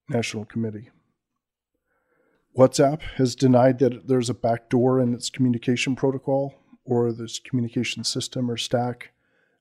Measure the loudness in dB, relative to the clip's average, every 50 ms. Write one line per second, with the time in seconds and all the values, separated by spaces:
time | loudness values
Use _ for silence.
0 | _ -6 -4 -4 -4 -4 -6 -8 -10 -8 -6 -6 -6 -4 -6 -10 -16 -20 _ _
1 | _ _ _ _ _ _ _ _ _ _ _ _ _ _ _ _ _ _ _ _
2 | _ _ _ _ _ _ _ _ _ _ _ 4 4 6 6 4 2 2 2 -2
3 | -6 -8 -2 0 0 0 0 2 4 6 6 6 6 6 4 4 2 2 2 -2
4 | -2 0 0 0 0 -2 -4 -4 -2 -2 -2 -2 -2 _ 0 2 2 4 4 2
5 | 2 0 -2 -4 -6 -8 -2 0 0 2 0 0 0 -2 -2 0 -2 -2 -2 -2
6 | -2 -2 -2 -4 -4 -4 -2 -2 -2 -6 -8 _ _ _ -20 _ _ -2 0 0
7 | 0 0 -2 -4 -8 -12 -12 -14 -8 -4 -4 -2 -2 -2 -2 -4 -4 -4 -6 -6
8 | -6 -6 -6 -6 -8 -6 -6 -6 -4 -4 -4 -6 -4 -2 -2 -2 -2 -2 -6 -10
9 | -14 -20 _ _ _ _ _ _ _ _ _ _